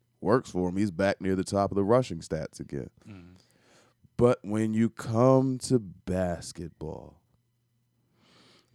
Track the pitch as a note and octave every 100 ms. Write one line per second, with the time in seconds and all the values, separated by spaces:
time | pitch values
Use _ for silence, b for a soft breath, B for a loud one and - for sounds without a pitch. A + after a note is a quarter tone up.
0 | _ _ F2 A#2+ - F2+ F2+ F#2 G#2 E2
1 | G2 - F#2+ F#2+ F#2 G2 G2 F#2+ G2 B2
2 | B2+ E2 - D#2+ D2 - C#2 C#2 A#1+ _
3 | - F#2+ F2 F#2 B B B B B B
4 | _ - A#2+ - F#2+ G#2+ A2 A2 A2+ -
5 | - A2+ C3 C3 C3 B2+ - B2+ F#2+ -
6 | - F#2 F2+ E2+ - - F2 - D#2 C2+
7 | D2 D2 _ _ _ _ _ _ _ _
8 | _ b b b b b b